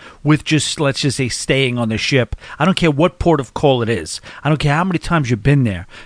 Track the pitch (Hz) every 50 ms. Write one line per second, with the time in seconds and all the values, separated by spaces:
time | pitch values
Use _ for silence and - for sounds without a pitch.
0 | - - - - - 147 151 147 - - 156 147 - - - 156 151 139 131 -
1 | - 143 - - 131 117 - - - - 139 135 135 123 120 120 120 110 110 107
2 | - - 143 131 117 - - - - - - - 147 185 185 - 180 160 143 135
3 | 165 180 - _ - 170 160 143 127 - - - - 143 131 123 113 107 117 87
4 | 78 - - - - - - - - 139 156 131 - 147 143 160 180 190 180 151
5 | - - 175 160 139 117 123 107 101 135 147 143 127 110 95 87 92 - - -
6 | -